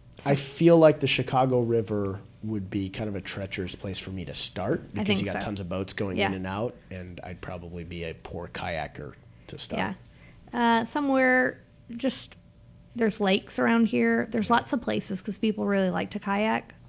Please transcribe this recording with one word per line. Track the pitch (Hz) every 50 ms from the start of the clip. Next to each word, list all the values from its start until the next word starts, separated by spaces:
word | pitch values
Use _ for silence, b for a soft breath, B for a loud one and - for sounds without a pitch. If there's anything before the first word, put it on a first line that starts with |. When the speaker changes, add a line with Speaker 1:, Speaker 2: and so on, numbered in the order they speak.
| - - - - -
Speaker 1:
So. | 139
Speaker 2:
I | 143
feel | 139 - - - - 170 170 170
like | 165 160 156 147 143
the | 143
Chicago | 131 - - 127 - - 131 131 131 127 123
River | 117 113 117 117 110 107 107 104 101 98 98 101 - - - - -
would | 107 110 104 95 95
be | 104 101 98 95
kind | 95 - 113 107
of | 98
a | 98 95
treacherous | - - 101 98 98 - - 92 90 -
place | - - 101 92 -
for | - 98
me | 95 95 85
to | 71 -
start | - - - - 98 90 107 160 175 -
Speaker 1:
I | - - 101
Speaker 2:
because | 214
Speaker 1:
think | 190 202 190
Speaker 2:
you | - 98 90
got | 95
Speaker 1:
so. | 98
Speaker 2:
tons | 113 104 98
of | 98 85
boats | 92 95 98 - -
going | - 107 98 92 90
Speaker 1:
Yeah. | 101
Speaker 2:
in | 98 95
and | 92 92
out, | 95 95 104 113 123 - - - -
and | 95 92 90 90 90 - -
I'd | 90 90 -
probably | - - 92 87 85 85 85 87 82
be | 80 87 85 82
a | 82 78
poor | - - - - 85 87 85
kayaker | - - 95 90 87 78 73 71 - - 73 67 - - - - - - -
to | - - -
start. | - - - -
Speaker 1:
Yeah. | 190 190 190 - B B B B B B B B B B -
Uh, | 240 233 233 233 226 233
somewhere, | - - 294 285 277 269 262 262 254 254 254 254 262 - - - - - - - - 233
just, | 233 247 262 - - - - - - - - - - - - - - - - -
there's | 240 226 214 196 -
lakes | 208 190 190 - - - - -
around | 247 240 233 233 226
here. | 214 247 240 233 233 233 226 240 233
There's | - 233 202 185
lots | 233 240 - - -
of | 233 -
places | - 214 214 - - 202 185 -
'cause | - 190 -
people | - 220 208 214 208
really | 202 202 196 190 185
like | 180 180 190 196
to | - 202
kayak. | - 202 196 202 214 220 226 233 - - - - -